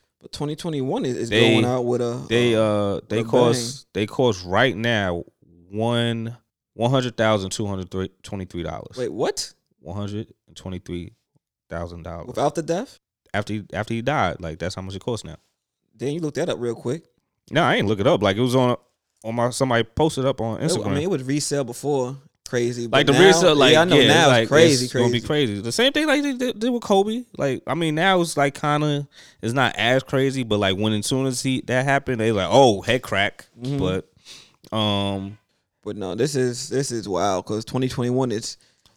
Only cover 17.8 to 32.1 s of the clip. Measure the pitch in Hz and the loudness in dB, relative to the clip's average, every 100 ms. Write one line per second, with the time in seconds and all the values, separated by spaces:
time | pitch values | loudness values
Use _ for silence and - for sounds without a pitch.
17.8 | 104 104 113 143 98 98 127 131 123 - | 0 2 2 4 2 2 2 2 2 0
18.8 | _ _ _ _ 110 117 120 120 131 117 | _ _ _ _ -8 -2 -2 0 0 2
19.8 | 113 - 156 139 131 127 113 107 151 - | 0 0 0 0 -2 -2 -4 -4 -2 -2
20.8 | - - 175 160 127 147 143 143 120 117 | -2 -2 -2 -4 -2 -4 -2 -4 -4 -6
21.8 | 139 143 127 135 - _ - 123 120 120 | -2 -2 -2 -6 -16 _ -6 -2 -2 -2
22.8 | 117 135 143 135 190 170 170 147 131 156 | 0 2 6 8 8 8 6 6 6 6
23.8 | 175 147 - 156 151 120 113 147 165 131 | 6 6 6 6 6 6 4 6 6 6
24.8 | 127 131 117 120 117 151 131 101 104 117 | 0 2 2 2 0 0 0 -2 -4 0
25.8 | 254 294 302 285 285 247 254 208 240 240 | 2 2 2 0 0 -2 -4 -4 -2 -2
26.8 | - 196 202 226 247 - 139 127 - 147 | 2 2 2 -2 -6 -4 -2 -2 -4 -2
27.8 | 165 151 190 185 165 147 143 - 151 151 | -2 0 2 2 0 0 0 0 -2 0
28.8 | 151 143 143 - - _ 113 131 123 - | 0 -2 -6 -14 -20 _ -4 0 0 2
29.8 | 113 131 - 135 135 131 117 104 95 95 | 2 2 2 0 0 -2 -2 0 2 0
30.8 | 110 107 - 131 135 127 135 127 - 127 | 0 -2 -2 -2 -2 -2 -2 -4 -2 -2
31.8 | 135 139 135 | 0 0 0